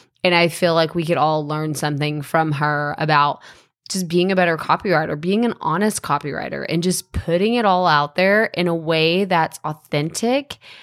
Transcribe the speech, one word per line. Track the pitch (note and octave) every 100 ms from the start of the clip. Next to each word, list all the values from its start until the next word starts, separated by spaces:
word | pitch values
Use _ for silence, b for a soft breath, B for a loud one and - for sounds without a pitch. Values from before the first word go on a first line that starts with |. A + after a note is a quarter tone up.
| B _
And | F3+ F3
I | E3+
feel | E3 F3 E3
like | E3
we | F3 D#3+
could | D3+
all | D3+ D#3 D3
learn | D3+ D#3
something | C#3+ D3+ D3 D3 D3+
from | C#3 E3 D#3+
her | C#3+ D3+ D3 D3 -
about | D#3 D3 D3 - B B B _ -
just | F#3+ F3
being | F3 F#3
a | F#3
better | F3 D#3
copywriter, | - D#3+ G#3 D#3+ D#3+ D3
being | E3+ G3+ A#3+
an | -
honest | D#3 D#3+ G#3+ G#3
copywriter, | - D3 D3 C#3+ D3 C#3+ -
and | E3
just | F3+ F3 -
putting | - - E3+ G#3 A#3+
it | G#3+
all | F3+ F3+
out | D3 D3 -
there | F#3+ G#3 A3+
in | - F3
a | E3+
way | D#3 D#3+ D#3+ F3+
that's | G3 F3 D#3+ -
authentic | D#3 D#3 _ D3 D#3 - A#3 C4+ C#4 - B B